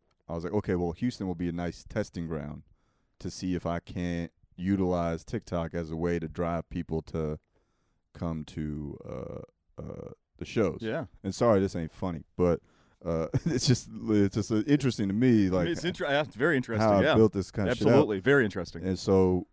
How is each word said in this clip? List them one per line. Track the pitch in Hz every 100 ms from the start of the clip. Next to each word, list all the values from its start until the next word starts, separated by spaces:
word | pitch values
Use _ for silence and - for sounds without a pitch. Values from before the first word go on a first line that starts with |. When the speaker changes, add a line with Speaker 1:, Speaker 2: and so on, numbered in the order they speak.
| _ _ -
Speaker 1:
I |
was | 85
like, | 90
"Okay, | 104 101 90
well, | 87
Houston | 82 123 - 95
will | 85
be | 87
a |
nice | 85 87 - -
testing | 110 101 92 82
ground | 78 73 73 - _ _ _ _ -
to | 90
see | - 92
if | 87 87
I | 85
can't | - 92 87 85 85 _ _ -
utilize | 90 98 90 87 85 82
TikTok | - 113 - 87 82
as | 85 80
a | 80
way | 85 85
to | 80
drive | 78 85 85 -
people | 90 - 80
to | - 82 78 78 _ _ _ _ _ _ _
come | - 87 80 73
to, | - 76 73 71 - -
uh, | 64 - - - _ _ -
uh, | - - - - _ -
the | -
shows." | 117 95 -
Speaker 2:
Yeah. | 110 151 104 _
Speaker 1:
And | 95
sorry, | - 120 98
this | 95 87
ain't | 80
funny, | - 92 80 - -
but, | 87 80 _ _ _ _ 87
uh, | 82 80 135
<laughs> | 170
it's | 127 -
just, | 123 - 107 113
it's | 107 98 110
just, | 101
uh, | 110 143
interesting | 147 139 - 98
to |
me, | 104 131
Speaker 2:
I | 110
mean, | 95
Speaker 1:
like, | 92 85
Speaker 2:
it's | 165 170
inter-, | - 156
uh, | 143
it's | 135 104
very | 156 139
interesting, | 123 110 110
Speaker 1:
how | 101
I |
Speaker 2:
yeah. | 147 120
Speaker 1:
built | 110
this | 101 92
kinda | - 98 123
shit | -
up. |
Speaker 2:
Absolutely, | 143 131 98
very | 117 143
interesting. | 107 98 82 85
Speaker 1:
And | 92 90
so | - 95 92 90 -